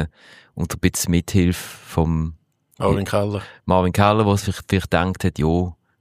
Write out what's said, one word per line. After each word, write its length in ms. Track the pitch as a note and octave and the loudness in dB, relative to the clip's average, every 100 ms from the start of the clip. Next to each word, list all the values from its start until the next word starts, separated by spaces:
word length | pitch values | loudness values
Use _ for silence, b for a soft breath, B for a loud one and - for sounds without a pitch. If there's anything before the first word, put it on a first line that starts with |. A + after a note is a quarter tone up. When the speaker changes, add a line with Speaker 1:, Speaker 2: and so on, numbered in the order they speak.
Speaker 1:
äh, 40 | D2+ b b b b | 0 b b b b
unter 220 | - E2 - | -8 -6 -2
ein 40 | |
bisschen 300 | F2+ - - | -2 -2 0
Mithilfe 480 | E2+ - G2+ F2 F2 - - - | 0 2 2 2 0 -6 -18 -8
vom 460 | - D#2+ D#2+ D#2+ D#2+ _ _ _ _ | -2 0 0 -4 -8 _ _ _ _
Speaker 2:
Marvin 260 | F#2+ G2 | 0 0
Keller. 380 | G2 G#2+ G#2 G2+ - B | 0 -2 -2 -4 -8 B
Speaker 1:
Marvin 280 | - F#2 F2+ | 0 2 2
Keller, 320 | F2 G2+ G#2+ | 4 4 4
der 120 | G#2+ G2+ | 2 2
sich 180 | - - - | 0 -6 -2
vielleicht 220 | G2 - | -2 0
gedacht 320 | E2+ F2+ F#2 | 0 0 0
hat, 160 | F#2 - | -2 0
ja, 380 | D#2 F2 F2+ E2 _ _ | 0 2 0 -6 _ _